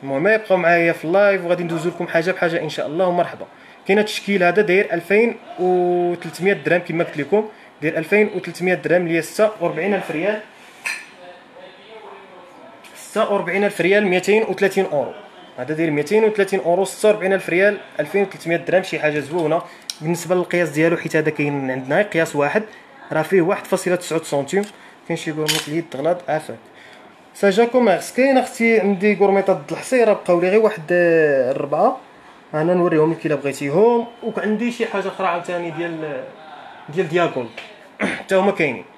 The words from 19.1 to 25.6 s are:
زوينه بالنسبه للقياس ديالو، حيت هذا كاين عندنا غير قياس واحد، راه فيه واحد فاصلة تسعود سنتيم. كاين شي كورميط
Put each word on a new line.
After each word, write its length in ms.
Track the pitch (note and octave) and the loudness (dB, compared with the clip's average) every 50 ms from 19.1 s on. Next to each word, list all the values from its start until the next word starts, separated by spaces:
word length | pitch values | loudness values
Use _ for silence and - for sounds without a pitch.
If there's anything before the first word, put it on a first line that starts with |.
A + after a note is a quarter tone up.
| D3 D3+ | 0 -2
زوينه 440 | C3+ C3 D3+ F3 E3 D3+ D#3 F3 F3 - - - - - - - | -4 -4 -2 -2 0 0 0 -2 -2 -6 -18 -20 -14 -14 -14 -8
بالنسبه 340 | D#3 D#3 F3 E3 - D#3+ F3+ | -4 -4 -4 -4 -2 -2 0
للقياس 340 | F3+ F3 - - F3 F3 D#3+ | 0 0 0 0 0 0 0
ديالو، 280 | C#3 D3+ D#3 E3 E3+ | 0 2 2 2 2
حيت 200 | E3 - - - | 0 -4 -2 0
هذا 140 | D#3+ D3+ D#3 | 0 0 0
كاين 400 | D3+ - D3 C#3+ C#3+ C#3+ C3+ C3 | 0 0 -2 -2 -2 -4 -4 -4
عندنا 260 | C3 C3 C3 B2+ C#3+ | -4 -6 -4 0 0
غير 80 | F3+ G#3 | 0 0
قياس 320 | G#3 - E3 E3 D#3 - | 0 0 -2 -2 0 0
واحد، 260 | D3 C#3+ C#3+ - G#3+ G#3+ - - - - - - - - - D3+ | 0 0 2 0 -2 -2 -4 -16 -20 -20 -20 -20 -20 -14 -4 -2
راه 100 | D#3 D#3 | -2 -2
فيه 180 | - F#3+ G3 | 2 2 2
واحد 260 | E3 E3+ G3 - - | 4 2 0 -2 -2
فاصلة 300 | - - F3+ - F3+ F3+ | -4 -4 -2 0 -2 -2
تسعود 280 | F3 F3 - D#3 D#3+ D#3+ | -2 -2 -4 -4 -4 -4
سنتيم. 380 | - - C#3+ C#3 C3+ - F#3+ G#3 G#3 - - - - - - - - | -2 -4 -4 -2 -2 -2 -2 -2 -4 -10 -20 -20 -20 -20 -20 -8 -8
كاين 80 | E3 | -8
شي 160 | D#3+ - D#3+ D3+ | -6 -6 -6 -6
كورميط 360 | D3+ D#3 D3+ D#3 C#3+ | -4 -2 -2 -2 -4